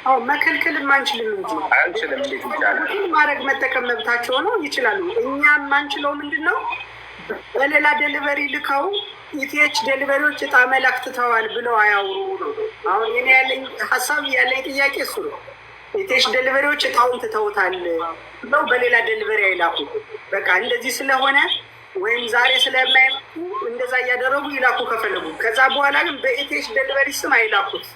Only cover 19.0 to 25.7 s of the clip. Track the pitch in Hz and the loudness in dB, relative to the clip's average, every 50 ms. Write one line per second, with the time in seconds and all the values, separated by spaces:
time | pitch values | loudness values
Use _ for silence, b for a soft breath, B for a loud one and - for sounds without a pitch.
19 | 226 220 220 214 214 202 220 208 202 190 185 175 170 170 165 - 143 143 - - | 2 2 -2 -2 0 0 0 2 2 2 2 2 0 0 0 -2 -6 -6 -6 -8
20 | - - - - - - - 196 202 - 180 190 226 254 240 226 214 262 - - | -8 -10 -16 -16 -10 -6 -6 -2 0 2 0 2 2 0 -2 -2 -2 -4 -4 -4
21 | 269 269 269 262 262 269 277 285 320 359 - - - - - - - - - 185 | 0 2 2 4 4 4 4 4 4 2 0 -4 -6 -14 -20 -20 -20 -10 -8 -4
22 | 185 220 233 240 240 226 226 240 247 262 262 254 - 269 262 262 254 254 262 262 | -2 0 0 -2 -2 0 2 4 4 4 4 4 2 2 2 2 2 4 6 6
23 | 262 - - - - - - 320 339 359 403 - - 480 466 247 254 240 254 254 | 6 4 2 -4 -8 -12 -12 -10 -8 -6 -6 -6 -6 -6 -4 -4 -4 -2 0 0
24 | 254 254 247 247 247 262 269 285 277 294 285 254 254 247 - 247 247 220 226 220 | 0 0 -2 0 0 0 0 0 -2 -2 -2 2 2 2 2 2 0 -2 -2 -2
25 | - 208 190 180 160 160 156 - 220 233 220 262 262 269 | -2 -2 -2 -4 -4 -8 -6 -2 -2 0 4 4 4 4